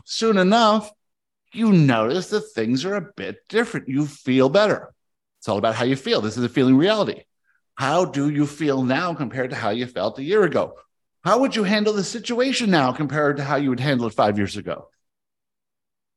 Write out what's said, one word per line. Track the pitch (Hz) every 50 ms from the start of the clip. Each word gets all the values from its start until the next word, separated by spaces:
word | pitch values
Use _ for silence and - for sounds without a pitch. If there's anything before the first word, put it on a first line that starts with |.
| -
soon | - - - 226 226 214 190
enough, | 185 185 214 233 233 214 214 220 214 - _ _ _ _ _ _ _ _ _ _ _ _
you | - - 233 220
notice | 196 170 151 135 120 113 110 117 143 185 - -
that | 208 214
things | 214 - - - 113 110 127 131 143
are | 190 202
a | 202 160 - -
bit | - 95 92 101 - _ -
different. | 185 220 233 - - 143 - 131
You | 131 139 151
feel | 143 - - - 131 127 131 131 135
better. | 151 196 214 202 143 - - - _ _ _ _ _ _ _ _ _ _
It's | - -
all | 101 101
about | 104 113 113
how | 113 123
you | 127 135
feel. | 135 - 226 233 147
This | 104 110 101
is | 120 123
a | 117
feeling | - 139 127 131 131
reality. | 135 160 196 220 214 190 113 - - - _ _ _ _ _ _ _ _ _ -
How | - 135 135 151 180 185
do | 160 127 143 139 147
you | 151 143 147
feel | 143 - - 160 143 135 131
now | 127 123 131 151 180 175 165
compared | - 147 110 127 135 127 127
to | 113
how | 104 113 104
you | 107 120 123
felt | 123 - - 95 113 - 135
a | 135
year | 151 202 214
ago? | 196 160 - 113 90 - - - - _ _ _ _ _ _ _
How | - 170 208 247
would | 269 262 -
you | 226
handle | 208 185 214 214 208 214
the | 214 202
situation | 180 - - 240 - - 240 226 254 269 247 - 240 202
now | 185 156 135 127
compared | 127 - 156 131 135 151 151 143 143
to | 135 139
how | 139 147
you | 135 143 135
would | 123 123
handle | 131 151 139 123 117 110
it | -
five | - 120 104 104
years | 104 101 95 -
ago? | 104 80 87 - - - _ _ _ _ _ _ _ _ _ _ _ _ _ _ _ _ _ _ _ _ _ _ _ _ _ _